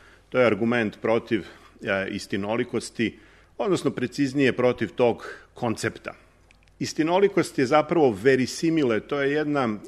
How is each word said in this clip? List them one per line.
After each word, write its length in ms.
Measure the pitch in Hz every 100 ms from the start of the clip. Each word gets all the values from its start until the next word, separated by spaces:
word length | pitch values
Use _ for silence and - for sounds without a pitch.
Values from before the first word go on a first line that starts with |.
| - - _
to 100 | 127
je 60 | 120
argument 520 | 101 117 120 107 -
protiv, 420 | 110 113 113 107 - - - -
e, 260 | - 98 98
istinolikosti, 1120 | 98 - 104 101 117 123 117 - - 107 - - - _ -
odnosno 340 | 240 156 139
preciznije 640 | 101 123 - 139 135 131
protiv 360 | 92 123 120 104 -
tog 320 | 120 104 - - -
koncepta. 600 | - 120 110 113 - - - _ _ _ _ _ _
Istinolikost 800 | 135 - 156 185 196 185 151 -
je 60 | 123
zapravo 460 | 151 151 170 139
verisimile, 880 | 95 123 131 120 - 165 160 131 107
to 220 | - 143
je 100 | 139
jedna 460 | 147 147 143 120 104